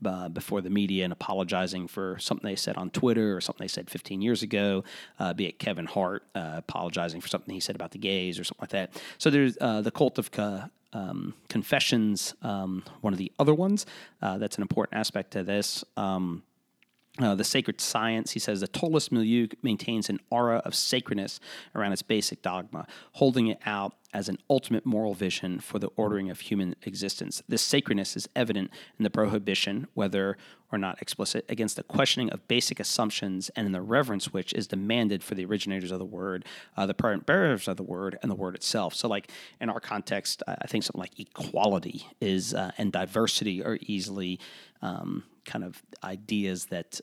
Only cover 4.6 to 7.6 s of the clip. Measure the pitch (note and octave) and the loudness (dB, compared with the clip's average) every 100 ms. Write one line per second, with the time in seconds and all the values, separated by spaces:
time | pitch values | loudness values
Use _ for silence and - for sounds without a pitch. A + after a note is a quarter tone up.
4.6 | G2+ F#2+ - - - - F#2+ F2 F2+ - | 2 2 -2 -12 -14 -4 -2 0 -2 -2
5.6 | A2 F2 E2 G2+ F2+ G2+ _ F#2 D#2+ D#2+ | -4 -2 -2 0 0 -2 _ -8 -6 -6
6.6 | - F2 F2 F2 E2+ E2+ - F#2 - F#2 | -6 -4 -2 -2 -2 -4 -4 -4 -4 -6